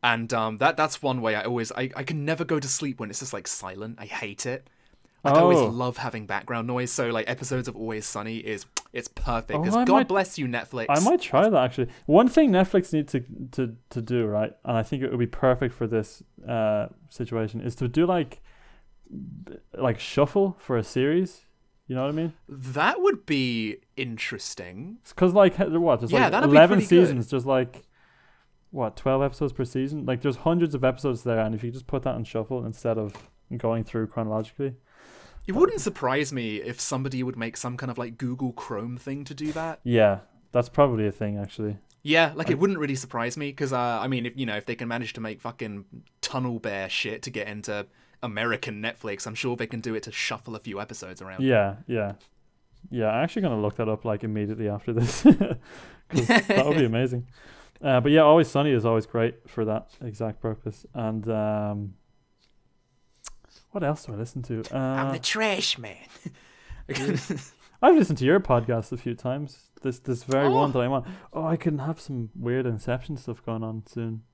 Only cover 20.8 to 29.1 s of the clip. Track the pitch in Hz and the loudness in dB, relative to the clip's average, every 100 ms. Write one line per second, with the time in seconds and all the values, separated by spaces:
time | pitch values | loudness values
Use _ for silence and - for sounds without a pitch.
20.8 | 107 - 135 165 185 - _ _ _ _ | 0 0 2 2 0 -6 _ _ _ _
21.8 | - 127 135 151 165 156 - 135 131 131 | -8 -4 -2 -2 -4 -8 -18 -14 -8 0
22.8 | 180 311 381 - - 143 127 117 110 107 | 0 4 2 0 -2 0 0 0 -4 -6
23.8 | _ - 123 110 - 104 - - 90 92 | _ -8 -8 -6 -8 -8 -10 -12 -12 -12
24.8 | 165 233 - - 180 190 190 180 190 160 | -14 -16 -18 2 4 8 6 6 0 2
25.8 | 170 151 120 202 214 190 151 147 170 202 | 4 2 2 4 4 4 8 10 10 8
26.8 | - 175 175 131 113 135 123 131 123 - | 6 6 8 4 -2 -4 2 2 2 -6
27.8 | _ _ _ _ _ _ _ _ _ 139 | _ _ _ _ _ _ _ _ _ -6
28.8 | 113 - 135 | -6 -2 0